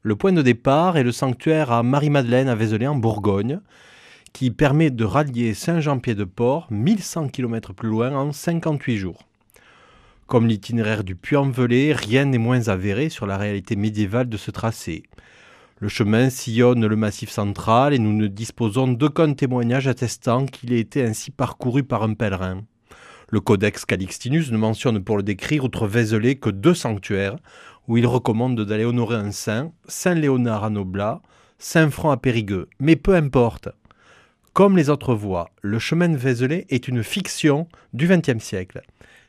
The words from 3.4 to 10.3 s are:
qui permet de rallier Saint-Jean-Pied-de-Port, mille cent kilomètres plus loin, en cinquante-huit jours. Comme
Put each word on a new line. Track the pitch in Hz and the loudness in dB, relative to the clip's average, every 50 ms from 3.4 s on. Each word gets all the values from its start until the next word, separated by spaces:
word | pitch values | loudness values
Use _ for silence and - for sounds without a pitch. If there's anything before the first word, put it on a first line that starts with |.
| 104 120 143 202 - _ _ - - - - - - - - - - - - | 0 -2 -4 -6 -8 _ _ -20 -20 -20 -20 -20 -20 -20 -20 -20 -20 -20 -8
qui | - 131 127 | -4 -2 -2
permet | 104 - 151 143 135 151 165 151 | 0 2 2 4 4 4 4 2
de | 127 113 113 | 2 0 0
rallier | 104 - 139 151 143 123 120 120 113 104 | 0 2 0 0 0 0 -2 0 0 -2
Saint-Jean-Pied-de-Port, | - - - 170 170 147 151 143 127 - 127 113 101 104 92 - - 120 120 139 160 170 - | -2 -2 -2 0 0 0 0 -2 -2 -2 -2 -2 -2 -4 -6 -4 -2 0 0 0 0 -4 -4
mille | 110 101 113 165 233 202 | -4 -2 0 2 0 0
cent | 175 - - 170 156 131 | -2 -6 -6 -6 -6 -6
kilomètres | - - 127 117 113 113 - - 95 | -4 -4 -4 -4 -4 -6 -8 -10 -12
plus | - - 110 | -8 -4 -2
loin, | 107 110 117 127 139 | 0 0 0 0 0
en | 135 139 147 147 | -2 -4 -4 -6
cinquante-huit | - - 170 170 165 160 160 151 135 - - 120 104 | -6 -4 -4 -2 -2 -2 -2 -4 -2 -2 -2 -2 -2
jours. | 95 90 80 - _ _ _ _ _ _ _ _ _ _ _ _ _ _ _ _ _ _ _ _ _ | -2 -6 -8 -10 _ _ _ _ _ _ _ _ _ _ _ _ _ _ _ _ _ _ _ _ _
Comme | - | 0